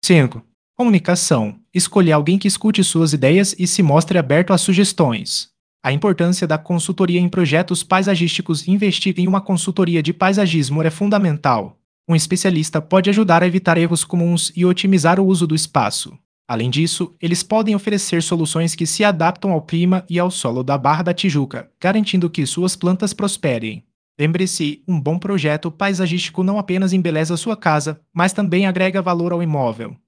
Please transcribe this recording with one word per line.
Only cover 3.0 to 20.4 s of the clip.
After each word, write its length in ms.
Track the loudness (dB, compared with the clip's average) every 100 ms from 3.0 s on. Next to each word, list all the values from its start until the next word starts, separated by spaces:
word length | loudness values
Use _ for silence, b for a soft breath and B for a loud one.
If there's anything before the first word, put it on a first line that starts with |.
| 2
ideias 420 | 2 4 4 2 -2
e 100 | -2
se 160 | 2
mostre 340 | 4 4 2 0
aberto 340 | 2 2 4
a 60 | 2
sugestões. 920 | 2 2 2 2 0 0 -6 -8 -10 _ _ _
A 80 | -4
importância 560 | 0 0 0 0 0 -2
da 100 | -4
consultoria 640 | -2 -4 -4 -2 0 2
em 100 | 0
projetos 540 | 0 2 2 0 -4
paisagísticos. 840 | 0 0 2 0 0 -2 -4 -4 0
Investir 520 | 0 2 0 -2 0
em 80 | 0
uma 140 | 0
consultoria 600 | 0 -2 -2 0 0 0
de 120 | -2
paisagismo 680 | 0 0 2 2 0 0 0
é 80 | -2
fundamental. 880 | -2 0 2 0 0 0 0 -2 -14 _ _ 0
Um 80 | 0
especialista 680 | 2 -2 0 0 -2 -4
pode 280 | 0 2 2
ajudar 340 | 2 4 4
a 40 | 4
evitar 300 | 0 0 2
erros 260 | 2 0
comuns 480 | -2 -2 0 0 -2 0
e 100 | 0
otimizar 540 | 2 2 4 4 4
o 60 | 2
uso 200 | 2 0
do 80 |
espaço. 640 | -2 -2 -2 -2 -4 -10 -16 _ _ _
Além 220 | -4 -2
disso, 460 | 0 -2 -2 -8 _
eles 220 | -4 -4
podem 320 | 0 0 0 -2
oferecer 480 | 0 -4 -2 -2
soluções 500 | -2 -2 -2 -2 -2
que 120 | -2 -6
se 180 | 0
adaptam 480 | 0 2 -2 -2 -2
ao 100 | -2
clima 440 | -2 0 2 0 -2
e 80 | -2
ao 140 | -2
solo 320 | -2